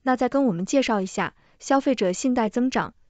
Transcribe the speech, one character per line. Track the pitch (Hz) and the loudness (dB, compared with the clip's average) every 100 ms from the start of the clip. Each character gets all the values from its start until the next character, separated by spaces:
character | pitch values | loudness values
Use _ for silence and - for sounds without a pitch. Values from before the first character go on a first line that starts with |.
那 | 262 254 | -2 0
再 | 247 | 0
跟 | 269 269 | 2 0
我 | |
们 | 170 190 | 0 0
介 | 277 | 0
绍 | 254 214 | 2 0
一 | 190 | -2
下 | - 170 _ _ _ | -4 -6 _ _ _
消 | - 277 | 0 0
费 | 285 240 | 2 0
者 | 185 | 0
信 | 185 269 | 0 -2
贷 | 247 214 | 0 0
增 | 240 254 | 0 0
长、 | 226 170 - _ | -2 -4 -10 _